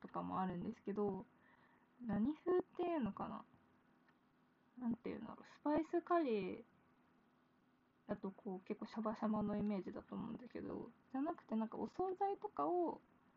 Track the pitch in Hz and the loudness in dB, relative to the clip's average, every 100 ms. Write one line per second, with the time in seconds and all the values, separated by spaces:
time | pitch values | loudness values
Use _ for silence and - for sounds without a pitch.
0 | 196 175 180 185 185 175 180 233 - 196 | -6 -4 -2 0 0 -2 -4 -6 -4 0
1 | 202 185 - - - - - - _ - | 0 0 -8 -18 -20 -20 -20 -20 _ -10
2 | 240 208 240 311 349 359 - - 349 330 | -2 2 2 2 4 4 2 -2 0 2
3 | 202 - 170 139 - - _ _ _ _ | 0 -2 -6 -6 -10 -20 _ _ _ _
4 | _ _ _ _ _ _ _ 247 240 - | _ _ _ _ _ _ _ -4 -2 0
5 | 190 202 226 - - - 294 302 311 349 | -2 -6 -8 -12 -16 -4 2 2 4 0
6 | - 349 285 214 180 226 - - _ _ | 4 4 6 2 0 -4 -10 -20 _ _
7 | _ _ _ _ _ _ _ _ _ _ | _ _ _ _ _ _ _ _ _ _
8 | - 202 196 196 202 185 - 214 214 - | -6 -4 -4 -6 -8 -8 -6 -6 -6 -2
9 | 214 214 214 214 208 208 208 196 190 - | -2 0 0 2 2 0 0 0 -2 -8
10 | - 196 - - 247 - 190 190 226 - | -8 -6 -6 -8 -8 -8 -6 -6 -8 -14
11 | - 262 311 339 - 220 220 - 226 - | -8 -2 -2 -4 -2 -2 0 -2 -4 0
12 | 381 370 392 403 415 - 294 359 330 - | 0 2 2 2 -4 0 2 4 2 -2
13 | - - - | -10 -20 -20